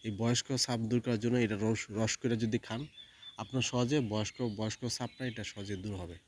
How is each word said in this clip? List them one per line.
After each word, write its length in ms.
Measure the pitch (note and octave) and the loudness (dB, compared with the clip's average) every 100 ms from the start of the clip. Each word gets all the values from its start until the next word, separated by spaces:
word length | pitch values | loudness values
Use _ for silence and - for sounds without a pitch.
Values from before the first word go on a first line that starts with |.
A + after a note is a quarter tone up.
এই 80 | A2+ | -4
বয়স্ক 360 | G2+ A#2 A#2+ - B2+ | 0 2 2 0 0
ছাপ 220 | - A#2+ | 0 0
দূর 200 | A2+ A#2+ | 2 2
করার 180 | B2 A2+ | 2 0
জন্য 160 | A#2 B2 | 2 4
এটা 200 | A2+ G#2 | 4 4
রস, 220 | A2 A2+ - | 2 2 0
রস 240 | G2+ A2+ - | 0 0 2
করে 180 | B2 A2+ | 0 2
যদি 200 | A2+ A#2 | 2 0
খান, 220 | - A2+ D3+ - - - - - | -2 -8 -8 -14 -20 -20 -18 -10
আপনার 260 | A2 C3 A#2 | -4 0 0
সহজে 280 | B2 B2 D3 A2+ | 2 4 2 2
বয়স্ক, 260 | G#2+ G#2 - A#2+ G#2 | 0 -2 -2 -4 0
বয়স্ক 240 | A2 - A#2+ | -2 -2 -4
ছাপটা 360 | - A#2+ - B2+ | -4 -6 -4 -6
এটা 180 | A2 | -4
সহজে 320 | G#2 - G2+ G2 | -8 -8 -6 -4
দূর 200 | G#2 G2 | -4 -6
হবে। 200 | F2 F2 | -8 -12